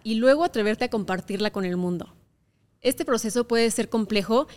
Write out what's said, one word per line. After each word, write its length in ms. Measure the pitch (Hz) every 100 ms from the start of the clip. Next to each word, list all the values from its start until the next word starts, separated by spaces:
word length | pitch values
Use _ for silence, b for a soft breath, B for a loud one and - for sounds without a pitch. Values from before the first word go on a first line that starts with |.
y 100 | 220
luego 300 | 220 254 294
atreverte 400 | 339 240 208 208
a 60 | 247
compartirla 600 | 226 185 185 - 196 208
con 140 | 208
el 120 | 185 180
mundo. 380 | 180 180 - - _ _ _ _ _ _
Este 220 | 254 -
proceso 440 | 311 226 220 240 233
puede 240 | 233 226
ser 160 | 233 220
complejo 580 | 226 208 214 190 233 311